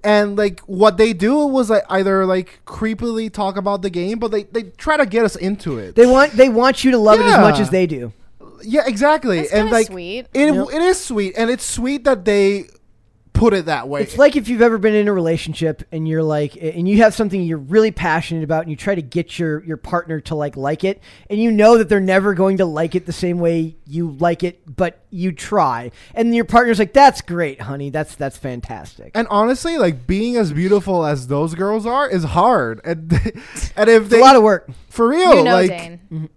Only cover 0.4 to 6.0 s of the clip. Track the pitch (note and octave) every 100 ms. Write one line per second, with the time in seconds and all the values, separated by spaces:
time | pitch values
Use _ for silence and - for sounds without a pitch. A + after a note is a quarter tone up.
0.4 | G#3 F3+ - F#3 G#3+ F3+ A3 F#3+ G3+ D4
1.4 | D4 C4 A3+ G#3+ - F#3+ G3 F#3+ F#3+ F#3+
2.4 | F3+ _ - - A3 G#3+ A#3 A3+ A3 -
3.4 | G3 F#3+ G3+ G3+ F#3+ F3 F3+ A3+ A3 G#3
4.4 | G#3 - G3 - - D4+ B3+ G#3+ A3 E3+
5.4 | F#3 G3+ - B2 F#2+ G#3